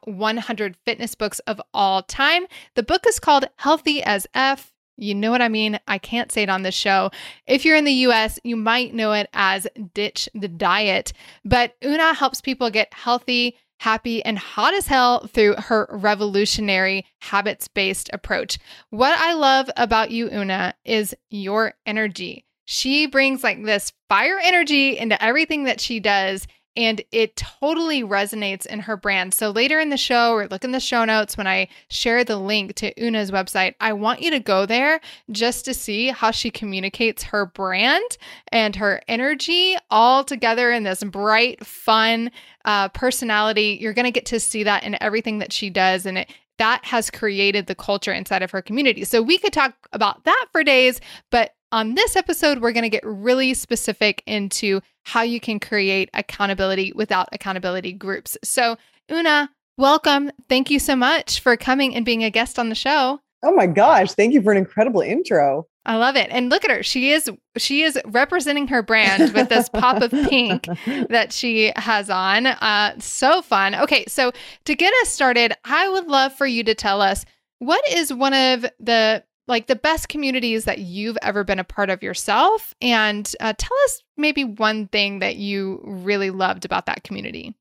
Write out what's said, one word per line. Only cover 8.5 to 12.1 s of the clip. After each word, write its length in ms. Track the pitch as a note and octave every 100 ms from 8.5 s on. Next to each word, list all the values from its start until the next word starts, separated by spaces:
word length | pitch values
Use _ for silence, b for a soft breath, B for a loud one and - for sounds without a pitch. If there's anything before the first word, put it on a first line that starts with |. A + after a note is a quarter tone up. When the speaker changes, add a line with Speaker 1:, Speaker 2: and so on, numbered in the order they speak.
Speaker 1:
might 380 | A3+ A3 A#3+ B3
know 200 | A3+ G#3+
it 180 | G#3 G3+
as 340 | - F#3+ G3 G#3 - F#3+
Ditch 340 | G3+ G#3 - -
the 120 | G#3+ G3
Diet. 680 | E3 F#3 G3 G#3 F#3 - b b b
But 320 | G3+ A#3+ A#3+ _
Una 300 | C4+ D4+ D#4+